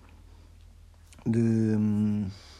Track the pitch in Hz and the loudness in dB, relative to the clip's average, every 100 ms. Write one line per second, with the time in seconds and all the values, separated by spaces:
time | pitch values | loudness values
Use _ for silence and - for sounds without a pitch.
0 | - - - - - - - - - - | -20 -20 -20 -20 -20 -20 -20 -20 -20 -20
1 | - - - 113 113 113 110 107 107 104 | -20 -10 -2 0 2 2 2 0 0 0
2 | 107 104 98 95 - | 0 -2 -6 -10 -20